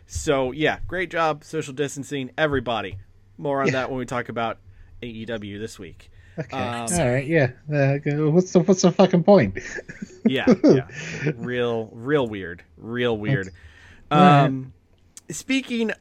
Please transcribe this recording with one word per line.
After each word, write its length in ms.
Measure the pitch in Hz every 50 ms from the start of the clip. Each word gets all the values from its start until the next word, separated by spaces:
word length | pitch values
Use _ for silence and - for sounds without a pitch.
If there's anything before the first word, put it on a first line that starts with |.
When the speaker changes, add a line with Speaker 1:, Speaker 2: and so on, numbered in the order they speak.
| -
Speaker 1:
So, 460 | - - - - 160 143 135 131 127 127
yeah, 260 | 151 151 135 104 - -
great 240 | - 170 185 185 160
job, 320 | 165 165 165 156 151 147 -
social 300 | - - 160 143 147 131
distancing, 580 | 139 147 135 - 147 135 - 147 139 131 123 - -
everybody. 600 | 156 151 143 131 117 123 117 107 101 95 90 98 - - _ - _ _ _
More 260 | - 160 147 139 139 135
on 60 | 143
Speaker 2:
Yeah. 40 | 135
Speaker 1:
that 180 | 131 127 -
when 80 | 135 127
we 80 | 123
talk 220 | 113 135 120 120 -
about 300 | 113 117 117 113 101 - _ - - - - - - - -
A 40 |
E 180 | 123 110 110 110
W 340 | 104 117 110 104 101 101 101
this 200 | 110 113 - -
week. 320 | 95 80 - - - - - - - - - -
Speaker 2:
Okay. 180 | 147 - -
Speaker 1:
Um, 300 | 135 127 120 120 117 117 117 175
Speaker 2:
All 180 | 175 151 123
right. 160 | 123 131 139
Yeah. 240 | 135 165 160 135 123 - - - 147
Uh, 300 | 147 143 139 135 139 143 147 151 143 147 156 151
what's 220 | 151 180 180 185 -
the, 80 | 185
what's 220 | 160 202 190 185 -
the 100 | 180 175
fucking 320 | - 196 - - 175 165
point? 340 | - 202 185 123 98 - - -
<laughs> 40 | - - - - - - - - - - - -
Speaker 1:
Yeah. 300 | 226 131 127 107 - 208 - -
Yeah. 240 | 285 170 127 - - - - - - - - 135 151 147
Real, 520 | 117 117 120 123 123 120 120 117 113 113 104 98
real 340 | 113 113 135 151 147 127
weird. 360 | 113 107 98 92 85 90 87 - _ _
Real 400 | - 98 107 117 123 123 120 117
weird. 320 | 107 104 120 135 98 95 92 - - - - - - - - - - - -
Speaker 2:
All 100 | 143 151
right. 240 | 143 143 143 143 139
Speaker 1:
Um, 300 | 131 135 131 131 131 - _ _ _ _ _ _ _ _ - - _
speaking 640 | 165 - - - 262 269 247 - 247 226 226 214 - -